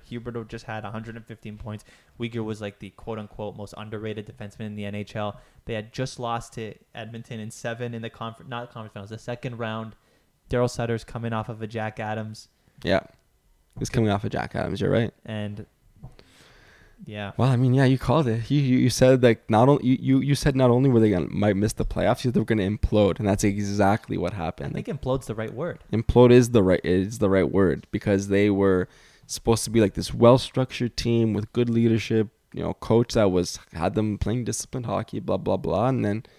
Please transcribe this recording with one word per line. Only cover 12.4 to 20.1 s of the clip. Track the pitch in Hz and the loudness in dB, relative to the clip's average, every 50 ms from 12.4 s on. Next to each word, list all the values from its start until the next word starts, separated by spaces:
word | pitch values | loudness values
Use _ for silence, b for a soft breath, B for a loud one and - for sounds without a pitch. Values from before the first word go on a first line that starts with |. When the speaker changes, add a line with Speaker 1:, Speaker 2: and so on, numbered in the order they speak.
| - _ _ _ _ _ _ - - | -18 _ _ _ _ _ _ -8 -2
Speaker 2:
Yeah. | - 92 - - - _ _ _ _ _ _ _ _ _ _ _ _ _ - | 0 0 0 -2 -4 _ _ _ _ _ _ _ _ _ _ _ _ _ -8
He's | - - | -8 -2
coming | - 127 113 107 | 0 0 2 2
off | 101 101 - | 0 0 -2
of | 101 | -4
Jack | - - - - - | -6 -6 -6 -6 -6
Adams, | - - - - 98 | -6 -6 -6 -4 -2
you're | 101 95 | 0 0
right. | 95 107 117 104 - _ _ | 2 0 0 -2 -6 _ _
Speaker 1:
And, | - 110 107 104 104 104 104 107 - _ _ _ _ _ _ - - - b b b b b b b b b b b b b b b b b 214 | -12 -10 -8 -8 -8 -10 -12 -16 -18 _ _ _ _ _ _ -20 -20 -20 b b b b b b b b b b b b b b b b b -18
yeah. | 120 104 104 104 98 - - | -14 -10 -10 -10 -8 -2 0
Speaker 2:
Well, | 113 131 | 2 2
I | 131 | 2
mean, | 117 131 127 123 | 2 2 2 4
yeah, | 135 135 | 4 4
you | 127 135 123 | 4 4 2
called | - - 123 156 156 120 | 2 0 2 2 2 0
it. | 110 117 113 - | -2 -2 -2 0
You, | 139 147 | 0 0
you, | 143 131 127 127 | 2 2 2 4
you | 123 127 | 2 2
said, | - - 127 127 135 131 123 | 4 4 6 6 6 6 6
like, | 120 113 - _ - | 4 4 2 _ 2
not | 113 110 120 135 | 4 6 6 6
only, | 143 - - 123 | 4 4 2 2
you, | 131 - | 0 0
you, | - 131 | 2 2